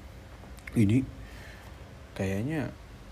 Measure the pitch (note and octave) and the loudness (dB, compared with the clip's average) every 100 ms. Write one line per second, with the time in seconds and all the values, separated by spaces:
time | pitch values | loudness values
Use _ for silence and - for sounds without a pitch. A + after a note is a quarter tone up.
0 | - - - - - - - A#2+ G2+ B2 | -12 -12 -12 -14 -12 -12 0 6 8 8
1 | C3 - - - - - - - - - | 4 -2 -12 -12 -12 -14 -14 -14 -14 -14
2 | - - F#2+ F#2+ B2+ D#3+ A#2 - - - | -10 -2 0 2 2 0 0 -4 -12 -14
3 | - | -14